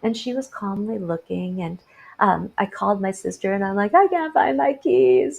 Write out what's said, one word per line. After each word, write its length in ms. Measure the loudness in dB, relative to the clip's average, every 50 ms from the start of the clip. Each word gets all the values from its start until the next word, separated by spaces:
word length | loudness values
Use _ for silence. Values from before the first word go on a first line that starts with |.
And 140 | -2 -4 -4
she 180 | -4 -6 -6 -6
was 140 | -6 -6 -8
calmly 500 | -10 -8 -8 -6 -6 -4 -6 -6 -6 -6
looking, 640 | -4 -4 -6 -6 -6 _ -6 -6 -6 -6 -6 -6
and, 160 | -6 -8 -8 -10 _ _ _ -20 -20 -20 -4 _
um, 320 | 0 2 2 0 -2 -8 -4 -4
I 80 | -4
called 340 | -4 -4 -4 -2 -2 0 0
my 100 | -2 -6
sister, 400 | -6 -6 -8 -8 -8 -4 -4 -2
and 120 | -2 -2 -2
I'm 120 | -2 -2
like, 180 | -2 -2 4 4
I 140 | 6 6 6
can't 260 | 2 0 -2 0 0
find 220 | 2 2 2 2 2
my 160 | 2 0 0
keys 640 | 0 0 2 4 4 6 6 6 4 4 0 -2